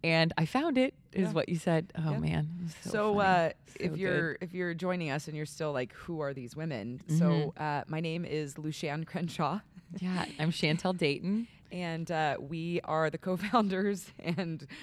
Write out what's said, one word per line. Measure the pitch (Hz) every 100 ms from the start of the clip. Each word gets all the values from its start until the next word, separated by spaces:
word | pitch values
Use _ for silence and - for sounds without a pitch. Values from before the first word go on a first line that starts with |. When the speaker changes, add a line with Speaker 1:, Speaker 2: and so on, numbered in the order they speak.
Speaker 1:
"And | 165 160 165 -
I | 160
found | 262 330 254
it," | 254 - -
is | - 180
Speaker 2:
Yeah. |
Speaker 1:
what | 160 -
you | 170
said. | - 165 165 -
Oh, | 156
Speaker 2:
Yeah. | 143
Speaker 1:
man. | 156 160 151 175
It |
was | 175 -
so | -
Speaker 2:
So, | 214 214
Speaker 1:
funny. | 208 196
Speaker 2:
uh, | 185 165
Speaker 1:
So | - - -
Speaker 2:
if | 175
Speaker 1:
good. | 156
Speaker 2:
you're, | 190 - 165 143
if | 180
you're | 180 180
joining | 170 180 180 160
us | 139 147
and | 151
you're | 151
still | - 156
like, | 143 127
"Who | - - 165
are | 143
these | 135 120 151
women?" | 160 131 104 123 -
So, | 160 170
Speaker 1:
Mm-hmm. | 165 151 -
Speaker 2:
uh, | 151 147 -
my | 160
name | 165 165
is | 175 151 147
Lushan | 139 156 151 160 147 160
Crenshaw. | 185 170 - 151 190 - - - 170
Speaker 1:
Yeah, | 180 185 - -
I'm | 156
Chantel | 165 160 160 185 180
Dayton. | 160 143 175 208 233
Speaker 2:
<laughs> | - -
And, | 180 175 165 165
uh, | 165 156 135
we | 139 165 165 170
are | - 156 156
the | 160
co-founders | - 185 196 240 208 185 208 202 -
<laughs> | -
and | - 170 175 160 143 -